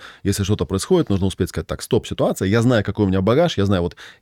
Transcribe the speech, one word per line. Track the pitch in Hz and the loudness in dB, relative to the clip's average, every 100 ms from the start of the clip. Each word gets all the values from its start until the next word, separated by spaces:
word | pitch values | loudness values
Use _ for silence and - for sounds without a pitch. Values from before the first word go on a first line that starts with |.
| - - | -14 -6
если | - 101 | -4 -2
что-то | 95 101 - | 0 -2 0
происходит, | 95 - 180 - | -4 0 0 2
нужно | 98 95 | 0 0
успеть | - 90 | -2 -4
сказать: | - - | -4 -6
Так, | 76 | -8
стоп, | - 151 - | -2 -2 -2
ситуация, | - 165 180 95 | -2 -2 0 0
я | 117 | 2
знаю, | 120 117 | 4 2
какой | 98 98 101 | 0 0 0
у | |
меня | 95 | 2
багаж, | 95 131 170 - | 2 2 2 0
я | 98 | 0
знаю, | 95 | 0
вот, | 87 - - - | 0 -6 -18 -8